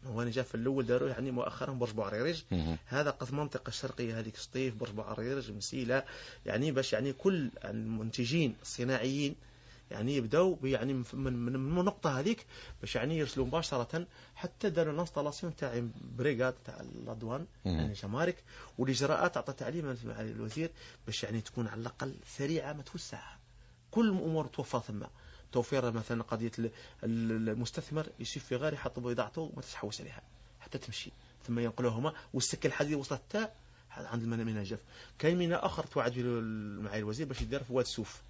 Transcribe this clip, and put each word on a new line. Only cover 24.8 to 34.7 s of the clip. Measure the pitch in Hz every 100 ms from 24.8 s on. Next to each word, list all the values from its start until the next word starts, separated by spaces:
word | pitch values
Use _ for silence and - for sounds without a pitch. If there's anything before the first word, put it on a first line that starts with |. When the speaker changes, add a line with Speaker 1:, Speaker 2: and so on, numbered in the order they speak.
| 107 104 - - - - -
Speaker 1:
توفير | 123 117 139 123
مثلا | 113 107 117
قضية | 110 113 113 -
ال-، | 113 - - -
ال-، | 113 113 113 110 110
المستثمر | 110 117 - 160 151 151 -
يشوف | 123 143
في | - 127
غير | 151
يحط | 147 - -
بضاعته | 123 120 104 -
وما | 160 -
تتحوش | - - 104 -
عليها | 71 - - - - -
حتى | - -
تمشي. | - 104 - - - - -
ثم | 117
ينقلوهما | 117 110 123 113 147 151 -
والسكة | 131 - - 147
الحديد | - 147
وصلت | 151 131 139 -
حتى | 208 220 - - - -
عند | - - 117
المن-، | 117 117
المناجف. | 113 107 98